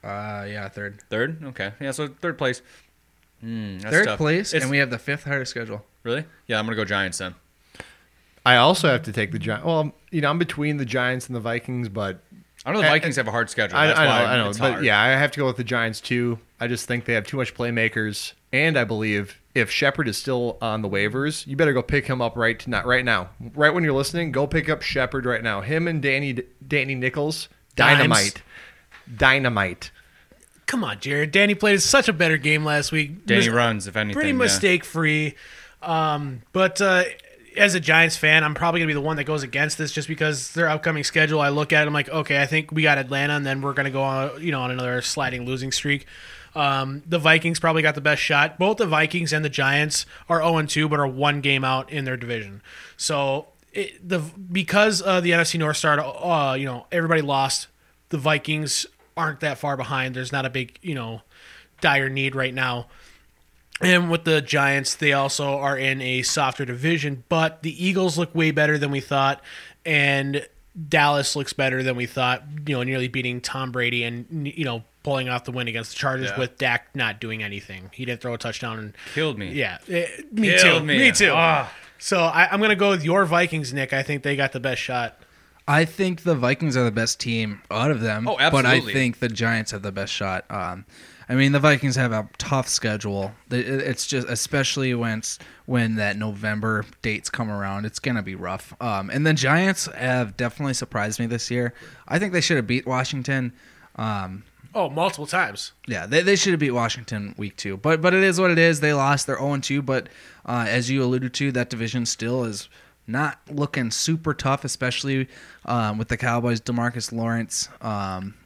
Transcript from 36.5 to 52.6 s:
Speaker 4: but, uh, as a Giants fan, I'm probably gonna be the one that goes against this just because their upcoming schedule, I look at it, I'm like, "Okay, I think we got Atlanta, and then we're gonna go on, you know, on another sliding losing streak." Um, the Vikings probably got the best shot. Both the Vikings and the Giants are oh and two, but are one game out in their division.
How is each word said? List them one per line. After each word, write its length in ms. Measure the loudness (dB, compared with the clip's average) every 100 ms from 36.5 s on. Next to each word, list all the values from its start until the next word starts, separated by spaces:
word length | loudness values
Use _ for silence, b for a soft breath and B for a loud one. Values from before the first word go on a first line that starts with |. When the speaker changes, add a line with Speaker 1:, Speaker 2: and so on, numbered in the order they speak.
Speaker 4:
but, 280 | 2 2 2
uh, 240 | 2 4 2 -6 -20 -20 -12 2
as 180 | 2
a 60 | 4
Giants 360 | 4 6 4 2
fan, 280 | 4 4
I'm 100 | 4
probably 240 | 0 0 2
gonna 60 | 0
be 60 |
the 60 | 0
one 160 | -2 -2
that 80 |
goes 180 | -2 -4
against 340 | -4 -2 -2 -2
this 140 | -4
just 160 | -6 -6
because 460 | -2 -2 -2 -6
their 160 | 0 0
upcoming 340 | 2 0 -2
schedule, 380 | 0 2 2 4
I 80 | 2
look 240 | 0 2
at 100 | 2
it, 40 | 4
I'm 40 |
like, 160 | 0 -2
"Okay, 320 | -4 0 0
I 60 | 2
think 240 | 0 0
we 120 | 2
got 140 | 4 4
Atlanta, 360 | 2 -2 0
and 100 | 0
then 160 | -2 -2
we're 120 | -2
gonna 180 | -2 -2
go 120 | 0
on, 360 | 0 0 -4 -4
you 120 | -4
know, 80 | -2
on 80 | -2
another 320 | -4 -2 -4
sliding 420 | -4 -4 -4 -4
losing 280 | -6 -6 -4
streak." 340 | -4 -2 -4 -4 B B B B
Um, 480 | -2 0 0 -2 -8 -4
the 120 | 2
Vikings 400 | 4 4 4 0
probably 240 | 2 2
got 140 | 2 2
the 40 |
best 220 | 0 2
shot. 340 | 2 2 2 2
Both 180 | 0 2
the 100 | 2
Vikings 460 | 2 2 0 -2
and 120 | -2
the 40 | -2
Giants 580 | 0 2 2 0 -2 -6 B -2
are 120 | 2
oh 180 | 4 2
and 100 | 0
two, 180 | 0 0
but 120 | 2
are 60 | 0
one 320 | 2 0 2
game 240 | 2 2
out 260 | 2 0 -2
in 140 | -6
their 120 | -4 -6
division. 460 | -6 -8 -8 -16